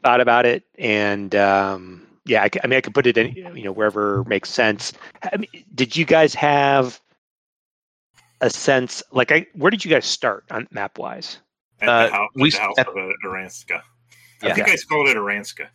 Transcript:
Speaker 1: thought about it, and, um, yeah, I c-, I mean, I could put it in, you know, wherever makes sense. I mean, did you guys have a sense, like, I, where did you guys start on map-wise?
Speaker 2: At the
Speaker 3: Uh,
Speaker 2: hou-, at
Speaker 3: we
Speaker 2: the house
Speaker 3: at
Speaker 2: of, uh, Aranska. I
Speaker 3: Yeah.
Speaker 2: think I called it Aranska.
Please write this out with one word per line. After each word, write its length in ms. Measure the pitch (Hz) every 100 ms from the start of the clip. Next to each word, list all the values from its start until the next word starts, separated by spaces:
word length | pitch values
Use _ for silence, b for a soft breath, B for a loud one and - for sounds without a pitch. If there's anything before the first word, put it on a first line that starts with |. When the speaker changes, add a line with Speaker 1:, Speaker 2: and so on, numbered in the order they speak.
Speaker 1:
thought 180 | 131 123
about 240 | 123 120 120
it, 180 | 185 - -
and, 560 | 117 107 104 101 98 101
um, 720 | 98 98 98 95 92 87 - _ -
yeah, 180 | 107
I 40 | 101
c-, 60 | -
I 60 | 127
mean, 100 | 131
I 40 |
could 120 | 120
put 140 | 139 123
it 100 | 113
in, 160 | 117 156 180 -
you 80 |
know, 80 | 101
wherever 520 | 98 107 104 104 101 120
makes 240 | 98 -
sense. 420 | - 110 101 - B B B -
I 60 | 202
mean, 120 | 220 - _
did 220 | 127 123 165
you 80 |
guys 300 | 156 160 151 -
have 640 | 147 143 139 139 127 - _ _ _ _ _ _ _ _ _ _ _ _ _ _
a 80 | 127
sense, 500 | - - 131 123 - -
like, 200 | 127 123
I, 160 | 156 185 185
where 160 | 165
did 120 | 208
you 60 | 170
guys 160 | 143 -
start 380 | - 123 104 -
on 160 | 113 123
map-wise? 720 | 104 98 - 98 - - - _ _ _ _
Speaker 2:
At 40 | 110
the 40 |
Speaker 3:
Uh, 180 | 117 113
Speaker 2:
hou-, 120 | 104 107
at 40 | 127
Speaker 3:
we 160 | 139
Speaker 2:
the 80 | 101
house 160 | 104 107
Speaker 3:
at 100 | 127
Speaker 2:
of, 80 | 95
uh, 140 | 92 98 95
Aranska. 560 | 95 95 - - - - _ _ b b b
I 40 | -
Speaker 3:
Yeah. 60 |
Speaker 2:
think 140 | 180 208
I 60 | 170 -
called 200 | 151 139
it 100 | 113
Aranska. 500 | 101 104 101 - -